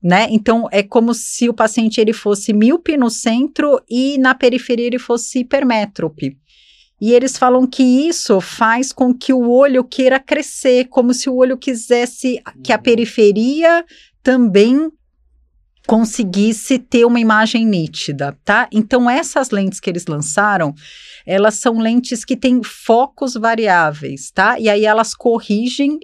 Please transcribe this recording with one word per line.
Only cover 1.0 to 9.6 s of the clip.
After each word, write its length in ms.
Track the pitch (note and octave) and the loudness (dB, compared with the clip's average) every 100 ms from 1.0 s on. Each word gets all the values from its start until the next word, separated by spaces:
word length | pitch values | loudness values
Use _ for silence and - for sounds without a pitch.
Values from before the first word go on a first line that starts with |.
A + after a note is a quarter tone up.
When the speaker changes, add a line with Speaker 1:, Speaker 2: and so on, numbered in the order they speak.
| A#3 | 0
Speaker 1:
se 340 | A#3 - - A#3 | -2 -8 -4 -2
o 60 | |
paciente, 480 | A3+ A3 A#3 A3+ A3 | 0 -2 0 -2 0
ele 100 | A3 | 0
fosse 400 | A3+ G3+ G3+ - | -2 -2 -2 -2
míope 460 | G#3 A3+ E4+ E4+ D4+ | 2 2 2 -2 -2
no 120 | A#3 | -2
centro 720 | - A#3 A#3 C#4+ - D4 C#4 - | -2 -2 -2 -2 -2 0 0 -2
e 280 | A#3+ C4+ C#4+ | -4 -2 0
na 180 | C4 B3+ | 0 2
periferia 520 | B3+ B3 B3+ A#3 A#3+ | 0 0 -2 -4 -2
ele 120 | B3 | -4
fosse 400 | - A#3 - B3+ | -4 -6 -4 -6
hipermétrope. 1000 | B3 C#4 B3+ A3 G#3 - E3 - C3+ C3+ _ _ _ _ _ - | -2 -2 0 0 -2 -6 -8 -6 -10 -10 _ _ _ _ _ -6
E 100 | G#3 | 2
eles 220 | A#3+ C4 - | 2 2 0
falam 300 | B3+ B3+ B3+ | 2 2 0
que 160 | - | 2
isso 580 | B3+ B3+ D#4+ E4 - F#3+ | 2 4 0 -2 0 0
faz 540 | - - A3 A#3 - | -2 -2 0 0 -4
com 180 | - B3+ | -2 -2
que 220 | B3+ - | 0 0
o 160 | C4 A#3+ | 0 2
olho 340 | B3 | 4